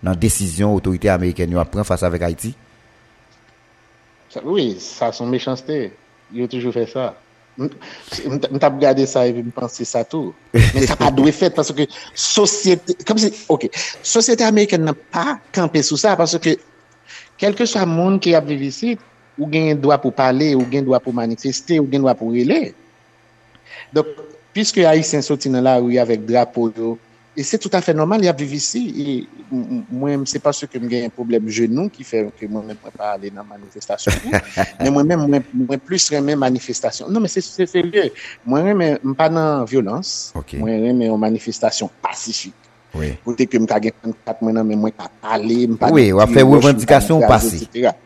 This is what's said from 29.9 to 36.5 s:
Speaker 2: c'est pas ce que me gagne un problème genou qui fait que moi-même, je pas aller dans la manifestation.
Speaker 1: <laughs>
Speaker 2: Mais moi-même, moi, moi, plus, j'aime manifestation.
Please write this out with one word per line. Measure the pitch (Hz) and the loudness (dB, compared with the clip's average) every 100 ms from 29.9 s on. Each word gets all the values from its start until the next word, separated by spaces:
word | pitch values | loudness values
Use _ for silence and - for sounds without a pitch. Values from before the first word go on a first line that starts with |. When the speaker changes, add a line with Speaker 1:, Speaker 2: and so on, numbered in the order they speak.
| 123 143 143 135 | -6 -2 -2 -4
Speaker 2:
c'est | - | -4
pas | 147 | -2
ce | 147 143 | -4 -8
que | 127 | -8
me | 117 | -4
gagne | 120 117 | -4 -4
un | |
problème | - 120 117 110 | -8 -2 -2 0
genou | 107 117 123 196 | -2 0 0 -4
qui | - | -8
fait | 127 113 107 - | -6 -4 -4 -8
que | 104 | -10
moi-même, | 107 107 107 | -10 -10 -16
je | 107 - | -18 -10
pas | 104 | -8
aller | 98 101 | -6 -10
dans | 101 | -14
la | 104 104 | -20 -20
manifestation. | 101 - - 101 - - 233 101 - | -20 -20 -8 -4 -2 -4 -2 -2 -2
Speaker 1:
<laughs> | - 92 - | -4 -6 -2
Speaker 2:
Mais | 131 | 0
moi-même, | 143 147 170 147 | 2 2 2 2
moi, | 143 123 | 0 0
moi, | 123 123 139 | -4 -2 -4
plus, | - 175 - | -4 -4 -2
j'aime | 147 139 147 | -2 0 0
manifestation. | 131 | 0